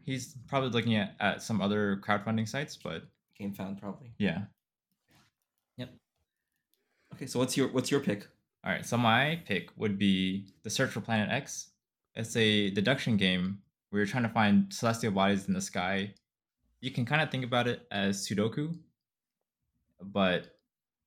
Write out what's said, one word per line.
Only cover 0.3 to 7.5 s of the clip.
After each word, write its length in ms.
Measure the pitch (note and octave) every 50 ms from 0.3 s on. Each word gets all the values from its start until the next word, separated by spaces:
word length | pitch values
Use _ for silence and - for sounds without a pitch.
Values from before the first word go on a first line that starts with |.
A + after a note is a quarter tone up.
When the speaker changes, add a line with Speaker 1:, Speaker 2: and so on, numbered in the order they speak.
| - B2 -
Speaker 1:
probably 240 | - C#3 C3+ C3 B2
looking 260 | A#2 A#2 A2 A#2 A2
at, 200 | G#2 G2 - - -
at 220 | G#2 G2 - -
some 180 | - - A2+ G2
other 360 | G2 G2+ G#2 G#2+ G#2 G2+ G2 G2
crowdfunding 500 | - G#2+ G#2 G2+ - A2+ A2+ A2 A2 A2
sites, 280 | - C#3 D#3 - -
but 280 | - - D#2+ E2 - - - _ _ _ _ _ -
Speaker 2:
GameFound, 400 | G2+ G2+ G2 - G2 F#2+ G2 -
probably. 320 | G#2 G2 F#2+ - C3 A#2 - -
Speaker 1:
Yeah. 260 | G2+ F2+ E2 G2 G#2+ - _ _ _ _ _ _ _ _ _ _ _ _ _ _ _ _ _ _ _ _ _ _ _ _ _
Speaker 2:
Yep. 180 | B2+ B2 - - _ _ _ _ _ _ _ _ _ _ _ _ _ _ _ _ _ _ _ _ _ _ _ -
Okay, 120 | - C#3+
so 120 | - - A#2+
what's 180 | C3 B2